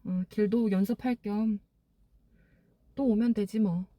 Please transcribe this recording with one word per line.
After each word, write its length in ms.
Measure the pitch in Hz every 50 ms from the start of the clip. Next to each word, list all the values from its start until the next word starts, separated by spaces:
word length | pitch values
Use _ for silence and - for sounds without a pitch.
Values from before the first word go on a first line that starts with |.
| _
어, 180 | 190 185 185 185 -
길도 420 | - - 208 202 214 240 226 214
연습할 460 | 190 185 202 202 240 - - 254 247
겸 420 | - - 208 202 208 220 220 208 202 _ _ _ _ _ _ _ _ _ _ _ _ _ _ _ _ _ _ _ _ _ _ _ _ _ _ _
또 120 | - 277
오면 260 | 254 214 208 233 240 226
되지, 240 | 214 202 196 - 220
뭐. 280 | 214 190 170 175 185 - _